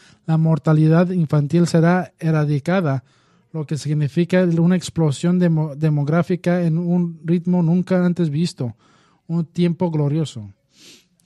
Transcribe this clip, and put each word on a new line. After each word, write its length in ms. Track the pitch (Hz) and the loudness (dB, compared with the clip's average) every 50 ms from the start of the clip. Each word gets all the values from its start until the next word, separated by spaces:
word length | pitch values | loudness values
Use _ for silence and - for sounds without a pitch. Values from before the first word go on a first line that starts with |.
| _ - _ _ _ | _ -20 _ _ _
la 120 | - 160 160 | -2 0 2
mortalidad 760 | 160 160 160 147 - 160 156 156 156 156 160 170 185 175 | 2 2 2 2 2 2 2 4 4 4 4 4 4 2
infantil 560 | 185 180 160 - - 151 143 139 165 170 175 - | 0 -2 -2 0 0 0 0 2 2 2 2 2
será 460 | - 165 160 170 180 185 175 - _ - | 2 2 2 4 2 0 -2 -6 _ -6
erradicada, 880 | 165 160 160 156 147 147 151 139 135 170 180 196 175 147 135 131 - _ _ _ _ _ _ _ _ _ - | -4 -2 0 0 0 0 -2 -2 -2 -2 -2 0 0 0 -2 -4 -6 _ _ _ _ _ _ _ _ _ -12
lo 140 | 160 147 - | -10 -8 -8
que 100 | 160 135 | -8 -8
significa 680 | - 143 151 151 151 135 - 170 175 170 185 185 185 | -4 -4 -2 -2 -2 -2 0 -2 -2 0 2 2 2
una 320 | 175 165 165 165 175 185 | 2 2 2 2 2 2
explosión 600 | 180 - - - 165 165 151 131 - - 175 180 180 | 0 -2 -4 -4 -2 0 0 0 0 -2 0 0 2
demo-, 380 | 180 170 160 156 156 156 139 | 2 2 2 0 -2 -4 -6
demográfica 880 | 143 156 156 151 143 143 143 160 170 165 - 185 170 - 175 175 180 175 | -2 -2 0 0 0 0 0 0 0 0 0 -2 -4 -2 0 0 0 0
en 160 | 165 156 170 | 0 -2 -2
un 420 | 175 170 175 180 175 170 165 165 - | -2 0 0 0 0 -2 -4 -8 -4
ritmo 380 | 160 175 180 165 180 175 180 | -2 -2 -2 0 0 0 2
nunca 420 | 165 160 175 185 170 - 190 180 180 | 2 2 2 0 0 0 0 0 2
antes 280 | 180 170 - 175 156 | 0 0 0 -2 -2
visto, 440 | 143 156 175 165 - - 131 120 110 _ _ _ _ _ _ _ _ _ _ - | -2 -2 -2 -4 -4 -6 -8 -8 -8 _ _ _ _ _ _ _ _ _ _ -6
un 180 | 165 170 160 | -4 -4 -4
tiempo 460 | - - 175 175 175 165 170 185 170 | -4 -2 -2 0 0 0 -2 -4 -2
glorioso. 600 | 160 151 143 143 143 165 156 135 - 113 104 98 98 _ _ _ _ _ - - - - _ _ _ _ _ | -2 0 0 0 0 -2 -4 -4 -8 -12 -16 -16 -18 _ _ _ _ _ -20 -20 -20 -20 _ _ _ _ _